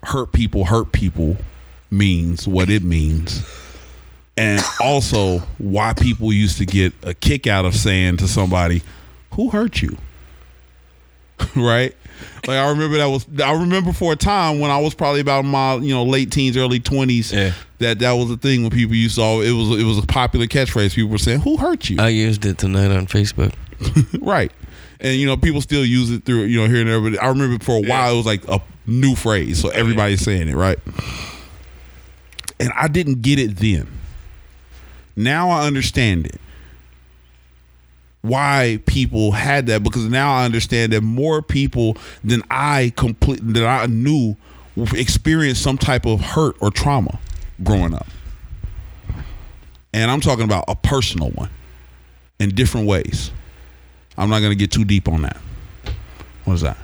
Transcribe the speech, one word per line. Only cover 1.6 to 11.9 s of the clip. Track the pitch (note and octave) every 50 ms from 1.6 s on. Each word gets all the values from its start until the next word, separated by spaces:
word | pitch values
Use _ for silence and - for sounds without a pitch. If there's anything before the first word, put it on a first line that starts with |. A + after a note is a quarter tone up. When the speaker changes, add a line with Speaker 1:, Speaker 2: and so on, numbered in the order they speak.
| - - - - _ _
Speaker 1:
means | G2+ G2 G2+ G2 F2+ E2+ E2 E2 F2 F2 -
what | G2+ F#2 F#2 F#2 F#2
it | G#2 G#2+ F2
means. | F2 E2+ D#2+ D#2 D#2 D#2 D#2+ D#2+ E2+ - - - - - - - - - - - - - - - - - - _ _ _
And | - A2 G#2+ G#2 G2+ - - - -
also | A2+ C3 C#3+ C#3 A#2 - B2+ A2 G2+ F#2+ F2+ F2 F2 - - -
why | A2 G2+ F#2+ G2+ G#2+ A2+ A#2
people | - - B2+ A#2 A2+ A2+ G#2+ G#2+
used | G2+ G#2+ G2 D#2 -
to | G2+
get | F2+ F#2 G2 F#2 F2+ - - -
a | F2+ F2
kick | - - - D3 C3+ -
out | A#2+ G2+ G2 F#2
of | F2+ F2+
saying | - - A2 F#2+ F#2 F#2 F2+ F2+ E2+
to | F#2+ F#2
somebody, | - G#2 G2 F2+ F2+ F2+ F2 E2+ F2 E2+ - - - - - - - - - _ -
"Who | - A3 B3+
hurt | G#3+ G#3 A3+ A3+ - - -
you?" | D#2 - - - - - - - - - - - - - - - _ _ - _ _ _ _ _ _ _ _ _ _ _ _
<laughs> | - - -
Right? | C#3 A#2+ A#2+ A#2 A#2+ B2+ C3